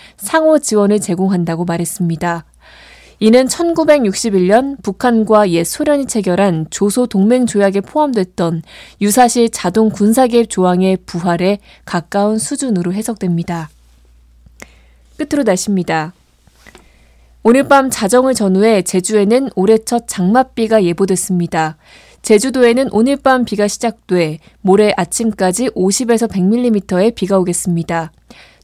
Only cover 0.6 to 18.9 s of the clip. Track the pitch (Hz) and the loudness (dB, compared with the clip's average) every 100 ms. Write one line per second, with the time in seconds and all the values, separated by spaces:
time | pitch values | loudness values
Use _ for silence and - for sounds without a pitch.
0.6 | - 208 202 208 208 170 190 185 170 165 | 0 0 2 0 -2 -2 0 -2 -2 -4
1.6 | 175 170 170 - 170 160 175 170 - _ | -4 -4 -6 -4 -4 -4 -4 -6 -10 _
2.6 | - - - - - _ 214 247 262 - | -20 -20 -20 -20 -20 _ 4 4 2 -2
3.6 | 339 330 311 294 208 190 233 196 180 220 | -2 2 2 2 2 -2 -2 0 2 2
4.6 | 277 277 - 190 247 226 214 214 202 165 | 0 -6 -8 -2 0 2 2 2 2 0
5.6 | 170 - 302 285 262 220 190 180 202 160 | -2 -4 -2 -2 -2 -4 -2 0 0 0
6.6 | 160 - 202 247 247 190 208 254 240 202 | -4 -2 -2 0 0 0 2 2 0 2
7.6 | 196 196 196 302 302 220 185 - 170 165 | 0 0 -4 -2 0 -2 -4 -4 -4 -4
8.6 | - - - - 202 233 247 240 233 - | -8 -20 -20 -4 0 2 2 2 0 -2
9.6 | 180 202 220 - 208 226 254 240 226 - | -2 0 0 2 2 2 2 2 0 0
10.6 | 185 180 190 185 - 170 175 170 185 202 | 0 2 0 -2 -4 -6 -4 -2 -2 -4
11.6 | _ - - 175 165 202 208 220 - 277 | _ -20 -8 -8 -4 -2 -2 -2 -4 -6
12.6 | 269 185 170 196 220 220 185 170 165 170 | -4 -2 -2 -4 -6 -6 -4 -4 -4 -8
13.6 | 156 _ _ _ _ _ _ _ _ _ | -10 _ _ _ _ _ _ _ _ _
14.6 | - _ _ _ _ - 302 294 220 180 | -20 _ _ _ _ -12 -4 -2 0 -2
15.6 | - 190 175 160 156 - _ _ _ _ | -2 -2 -2 -4 -6 -12 _ _ _ _
16.6 | - - _ _ _ _ _ _ 220 254 | -20 -20 _ _ _ _ _ _ 2 2
17.6 | 269 277 262 - 196 247 262 247 196 185 | 4 2 2 -2 0 2 2 0 0 2
18.6 | 220 208 - | 4 2 0